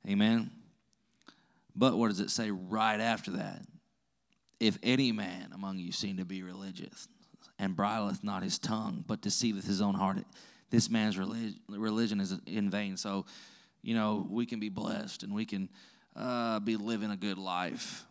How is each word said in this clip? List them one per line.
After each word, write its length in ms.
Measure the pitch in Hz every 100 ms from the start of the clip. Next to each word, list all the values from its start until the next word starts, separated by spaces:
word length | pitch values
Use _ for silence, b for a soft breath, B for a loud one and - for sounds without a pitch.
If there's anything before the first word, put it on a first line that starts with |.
| -
Amen. 440 | 101 107 113 98 - - _ _ _ _ _ - B B B B -
But 220 | 127 101
what 120 | 113
does 100 | 95
it 120 | 101
say 200 | - 110
right 480 | 95 92 110 110 107
after 320 | 113 110 -
that? 340 | 90 - - - - _ _ _ _ _ _ _ _
"If 180 | 113 104
any 280 | 110 127 131
man 400 | 107 98 90 87
among 240 | 90 98 95
you 140 | 87
seem 260 | - 98 92
to 80 | 90
be 180 | 95
religious 640 | 92 92 98 90 - - - _ B B B B
and 180 | 98 87
bridleth 480 | 101 110 101 95
not 200 | 104 98
his 160 | 95 -
tongue, 440 | - 110 107 - -
but 140 | 110
deceiveth 440 | 101 - 117 98 95
his 160 | 98
own 140 | 101 98
heart, 300 | 95 95 - B B B B
this 200 | 117 -
man's 280 | 110 110 95
relig-, 420 | 95 113 113 95 -
religion 500 | 101 110 110 117 104
is 160 | 98 92 -
in 240 | 107 101
vain." 280 | 98 104 92
So, 280 | 104 98 - B B B B B
you 120 | -
know, 320 | 117 107 107 92
we 160 | 110 120
can 140 | 113
be 100 | 104
blessed 540 | 95 95 95 - -
and 100 | 101
we 120 | 104 107
can, 240 | 101 95 B B B B -
uh, 440 | 123 120 117 110
be 160 | 104 110
living 360 | 104 113 104
a 60 | 98
good 200 | 104 95
life. 680 | 95 90 90 - - - -